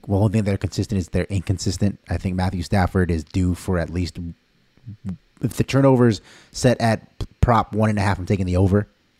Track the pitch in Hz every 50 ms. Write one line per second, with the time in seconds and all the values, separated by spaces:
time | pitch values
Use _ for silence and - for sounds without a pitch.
0 | - - 101 95 104 110 90 110 101 101 98 95 - 92 - - 98 - 107 95
1 | 85 - - 92 87 - 101 95 - - 95 87 - 101 92 - 104 98 - -
2 | _ - 90 87 - 98 90 92 90 92 92 90 82 - - 101 90 85 - 98
3 | 90 82 87 82 76 - - 95 90 90 87 - - - 92 87 82 76 80 90
4 | 90 80 - - 87 85 82 _ _ _ _ _ _ _ _ _ - 110 101 -
5 | - - 90 - _ _ _ - - 110 - - 110 - - 135 135 135 131 120
6 | 123 120 104 - - - - - - _ - - - 127 117 - 113 113 110 -
7 | - - _ - - - _ - - - 117 110 98 - - 104 110 110 104 104
8 | 92 101 95 87 90 - 107 92 98 90 90 90 98 92 95 104 101 - _ _
9 | _ _ _ -